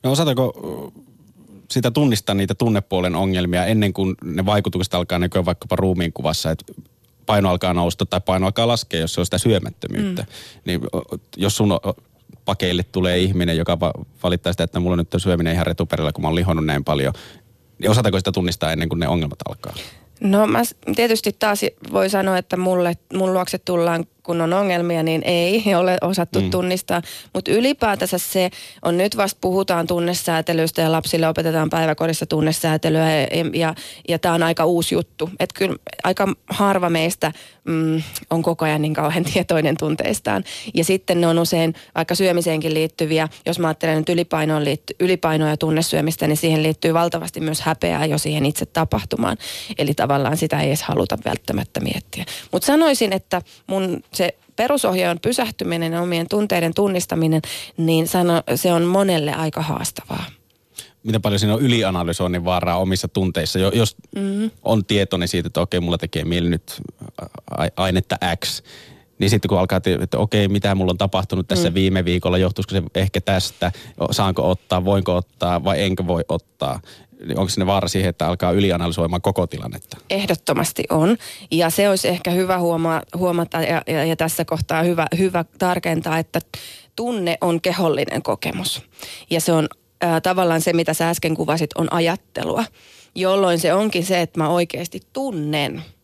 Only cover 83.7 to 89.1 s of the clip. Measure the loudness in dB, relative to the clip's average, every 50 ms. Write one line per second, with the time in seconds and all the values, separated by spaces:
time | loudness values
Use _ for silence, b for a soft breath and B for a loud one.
83.7 | 0 -2 -2 -2 -2 0 0 0 0 0 0 -2 0 -4 -2 -2 -2 -4 -2 -2
84.7 | 0 0 2 2 2 2 0 0 2 0 0 2 2 -2 -4 _ _ -2 0 0
85.7 | 0 0 0 -2 -2 -2 -2 -2 -2 -2 -2 _ -4 -6 -6 _ B B B B
86.7 | B B B B _ -6 -4 -4 -2 -2 -2 -2 -2 0 0 0 0 2 0 -2
87.7 | 0 2 2 2 2 0 -2 -2 -4 -4 -2 -2 -4 -2 -4 -6 -6 -4 -6 -6
88.7 | -6 -8 -10 _ B B B B